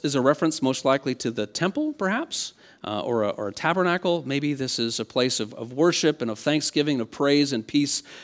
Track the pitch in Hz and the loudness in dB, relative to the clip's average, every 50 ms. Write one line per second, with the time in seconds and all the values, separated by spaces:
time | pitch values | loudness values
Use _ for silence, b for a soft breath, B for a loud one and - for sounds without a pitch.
0 | - 147 135 135 123 135 151 - 175 160 - - 131 131 131 - - 131 135 139 | -2 -2 0 2 4 4 4 4 2 0 0 0 0 0 0 2 2 2 2 2
1 | - 135 131 - - 123 117 - 104 - - - 165 190 196 294 311 311 294 - | 0 -2 -4 -2 -4 -4 -2 -4 -4 -4 -4 -2 -2 -2 0 -2 -4 -4 -4 -2
2 | 202 185 208 254 330 - - - - - - b b b b b b - 107 104 | -2 -2 -2 -2 -4 -6 -6 -8 -8 -8 -12 b b b b b b -6 -4 -4
3 | - - 120 113 107 101 - - 107 101 98 - - 156 170 190 180 175 175 185 | -2 -2 0 0 0 0 -2 -4 -6 -8 -6 -2 0 0 2 2 2 2 0 0
4 | 185 180 170 170 135 127 135 143 143 147 143 135 131 127 - - 117 117 113 - | 0 0 -2 -2 -2 -2 -2 -2 0 -2 -2 -2 -4 -4 -2 -2 -2 -2 -2 -4
5 | 110 - - 131 123 131 123 - 110 107 113 - 113 117 127 139 165 175 170 - | -6 -2 0 2 2 2 2 -2 -4 -6 -8 -10 -10 -6 0 2 4 4 4 4
6 | - 151 151 - 123 113 110 - - 147 151 151 143 - - 151 147 151 143 123 | 2 2 2 2 -2 -4 -4 -2 0 0 0 0 0 0 0 0 2 2 0 -2
7 | 113 - - - 143 143 143 147 143 139 135 113 110 - - 147 143 139 - - | -2 -4 -2 0 2 4 4 4 4 2 0 -4 -2 0 2 2 2 2 0 -4
8 | - B B B | -6 B B B